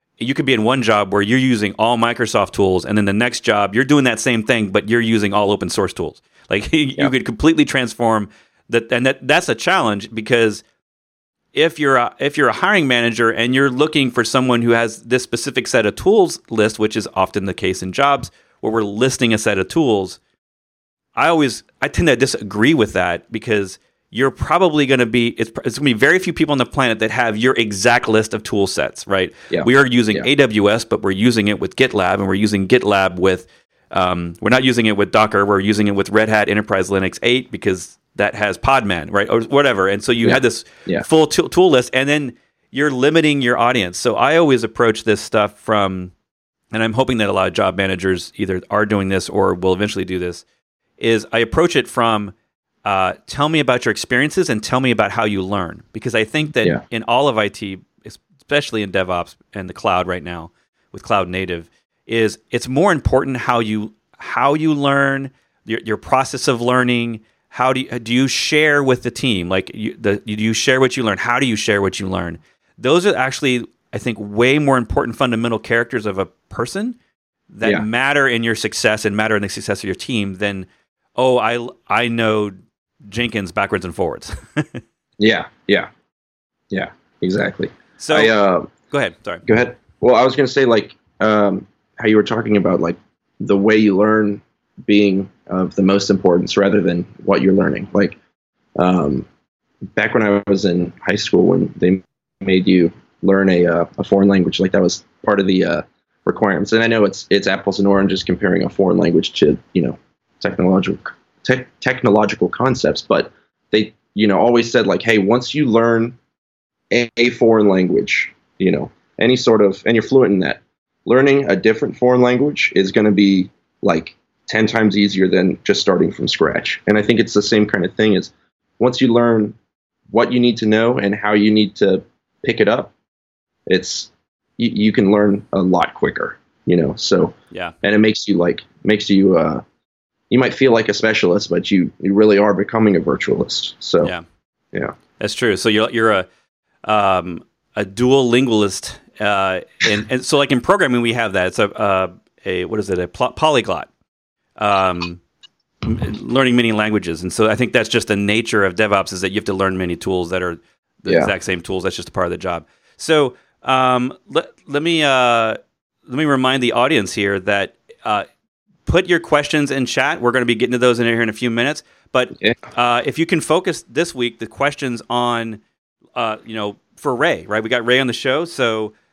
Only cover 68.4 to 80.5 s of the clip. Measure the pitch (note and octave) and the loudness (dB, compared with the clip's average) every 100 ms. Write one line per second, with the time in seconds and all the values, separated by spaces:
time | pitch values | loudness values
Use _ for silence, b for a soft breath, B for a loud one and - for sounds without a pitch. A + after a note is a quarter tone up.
68.4 | - D3+ D#3 D3 C3+ B2+ B2 - C3+ G2 | -2 2 2 2 2 0 -2 -4 -2 -2
69.4 | F2 F#2+ - - G#2+ - G#2 G2+ - G#2 | -2 -4 -4 -10 -10 -4 -4 -4 -6 -4
70.4 | A2 A2+ - C3 C3 C3+ A2+ F#2+ - A#2+ | -2 0 0 2 2 0 -2 -2 -2 0
71.4 | C3+ G#2+ - G2+ G2 - F#2+ F#2 E2+ E2 | 0 -2 0 0 0 -4 -6 -6 -6 -10
72.4 | _ _ _ _ B2+ E3+ F#3+ E3+ B2+ - | _ _ _ _ 0 2 2 0 -4 -2
73.4 | C#3 B2 - _ _ A2 B2 G#2+ G#2 G#2 | -2 -2 -4 _ _ -8 -6 -8 -6 0
74.4 | B2 D3 C#3+ C3 A2+ - A#2+ - B2+ A#2 | 2 2 2 0 0 -4 -4 -2 -2 0
75.4 | A#2 A2+ - A#2 A#2 B2 G#2+ F#2+ F#2+ _ | -2 -4 -2 -2 -2 -4 -4 -4 -6 _
76.4 | _ - D#3 F#3+ A3+ A#3+ _ _ _ _ | _ -8 -6 -6 -8 -8 _ _ _ _
77.4 | _ - A2 G2+ G#2+ A#2 C3+ C#3+ C3+ A#2 | _ -4 -2 -2 -2 -2 0 2 0 0
78.4 | A#2 A2 G#2+ - A2 G#2+ G#2+ G2+ A2 G#2+ | -2 -2 -4 -2 0 0 -2 -2 0 0
79.4 | G2+ - - G2+ G2+ F#2 - A#2+ G2 F#2 | -2 -8 -6 -6 -6 -8 -4 -4 -4 -4
80.4 | G2+ | -6